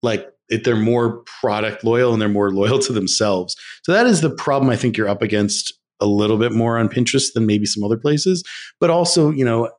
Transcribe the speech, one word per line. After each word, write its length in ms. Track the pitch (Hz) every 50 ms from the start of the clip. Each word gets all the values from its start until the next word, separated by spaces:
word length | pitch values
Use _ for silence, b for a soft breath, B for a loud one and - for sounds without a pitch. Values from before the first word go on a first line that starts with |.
| -
Like, 240 | 120 110 101 - - _ _ _ _
it, 140 | 113 110 113
they're 120 | 127 120
more 480 | 110 107 113 120 120 120 113 107 - - - - -
product 420 | - 104 104 107 107 110 104 - -
loyal 280 | 113 117 120 123 123
and 100 | 117 110
they're 60 | 107 104
more 240 | 104 101 101 101
loyal 280 | 95 98 98 104 127 135
to 120 | 135 -
themselves. 640 | 123 107 95 92 - - 110 104 98 92 92 90 - B B B B B B
So 80 | -
that 160 | 175 208 240 254
is 140 | 214 160
the 80 | 156 156
problem 380 | - - - 151 139 139 135 131
I 40 | 117
think 220 | 120 - 123 107 -
you're 100 | 110 98
up 140 | 101 98
against 520 | 107 104 107 104 104 101 104 - - - - _ _ _ _ _
a 60 | 104 104
little 300 | 101 101 107 107 110 107
bit 140 | 113 120 110
more 240 | 113 113 117 117 117
on 120 | 113 101
Pinterest 420 | - 127 120 113 - 135 127 - -
than 120 | 117 113
maybe 200 | 107 104 104 104
some 180 | 101 - 104 104
other 140 | 101 113 110
places. 460 | - 147 151 151 - 190 185 170 175 B B B B B B B
But 100 | - 170
also, 400 | 165 170 175 175 - 175 156 151
you 160 | 156 135 131
know 240 | 120 113 113 117 117 -